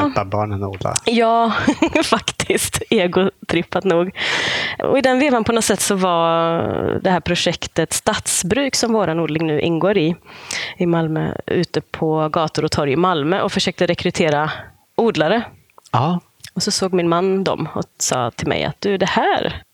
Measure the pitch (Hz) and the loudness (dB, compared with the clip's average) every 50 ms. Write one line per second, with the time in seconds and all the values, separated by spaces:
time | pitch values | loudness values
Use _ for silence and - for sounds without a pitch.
0 | 294 285 262 - 98 98 101 - 107 104 101 98 101 98 98 95 - - - - | 2 2 0 -2 -2 0 0 -2 -2 -2 -2 -4 -4 -4 -4 -4 -4 -4 -4 -2
1 | - - - 233 233 226 226 233 233 226 214 - - - 269 - 262 233 - 302 | -2 0 2 2 4 4 4 2 2 2 0 0 0 0 0 0 0 0 2 0
2 | 320 - - 233 - - - - - - 190 185 - - - - - - 233 214 | 0 0 0 -2 -2 -4 -8 -4 -2 0 0 0 -2 -4 -4 -4 -2 0 2 2
3 | 180 180 - 185 190 - - _ - - - 165 170 - - 180 - 190 165 170 | 2 2 2 2 2 2 0 _ -4 -2 -2 -2 -2 -2 -2 -2 0 2 2 2
4 | 180 190 - - - - - - - - - - - - - - - 78 117 277 | 2 0 -4 -6 -4 -4 -2 -2 -2 -2 -4 -4 -4 -6 -4 -2 0 2 2 4
5 | 240 262 254 254 294 294 247 233 208 - 226 226 214 - 202 185 - - 202 185 | 4 4 4 4 2 2 2 2 2 0 0 0 2 0 0 0 0 -2 0 0
6 | 185 185 175 170 170 165 165 165 165 165 165 170 110 107 - - - - - - | 0 2 2 2 2 2 2 2 2 0 0 0 -2 -2 -2 -2 -2 -2 -2 0
7 | - 190 180 165 - 175 175 - - 180 165 - - - - - 160 - - - | 0 0 0 0 0 -2 -2 0 0 -2 -2 -4 -6 -6 -2 -2 -2 -2 -2 -2
8 | - - 208 - - - - - - 170 208 277 285 262 - - 254 226 226 220 | -2 -2 -2 -2 -2 -2 -2 -2 0 0 0 0 0 0 0 0 0 2 2 2
9 | 190 160 160 170 165 151 151 160 165 156 151 147 - 170 165 160 175 190 214 190 | 2 2 0 0 0 0 0 0 0 0 0 2 2 2 2 2 2 2 4 4
10 | 151 160 175 - - - - - - - - - - - - - 180 175 170 165 | 2 2 0 -2 -8 -20 -20 -16 -12 -8 -8 -8 -8 -6 -4 -2 0 2 2 2
11 | 165 156 156 156 160 156 - - - - - 185 165 - - 156 - _ - - | 2 0 0 -2 -2 -4 -6 -6 -4 -2 0 0 0 -2 -2 -6 -6 _ -6 -4
12 | 165 156 156 156 156 156 151 175 156 156 - 156 147 156 - 175 151 143 131 160 | -2 0 0 0 0 0 0 0 0 -2 -2 -2 -2 -2 0 0 0 0 2 2
13 | 180 185 180 151 139 156 185 202 - 202 - 202 - 190 - - 180 170 170 - | 2 2 2 0 0 0 0 0 0 -2 -2 -2 -2 -2 -2 0 0 0 0 0
14 | - 180 - - 180 156 147 147 156 151 - - - - - _ _ _ _ - | -2 -2 0 0 2 2 2 2 0 -2 -4 -8 -12 -18 -20 _ _ _ _ 0
15 | 233 226 - - 156 160 214 233 226 - - - _ _ _ - - - - 113 | 0 2 2 2 2 2 2 0 -2 -6 -12 -20 _ _ _ -20 -8 -2 0 0
16 | 131 160 180 175 - _ _ _ - - - 185 - 208 - - 190 185 190 180 | 2 0 0 -2 -4 _ _ _ -20 -12 -8 -4 -2 -2 -2 -2 0 0 0 2
17 | 170 170 170 175 190 190 190 190 190 165 - - 156 151 - - 175 - _ - | 2 2 2 2 2 2 2 2 0 0 0 -2 -4 -4 -4 -6 -8 -8 _ -6
18 | - - 135 127 123 117 - - - 151 95 78 73 147 - _ - 202 196 185 | -2 -2 0 0 -2 -2 -4 -4 -4 -2 -2 0 -2 -4 -4 _ -2 -2 0 0
19 | 190 - - 226 285 392 359 - - - - - - _ | 0 0 0 0 2 2 0 0 0 -2 -4 -8 -12 _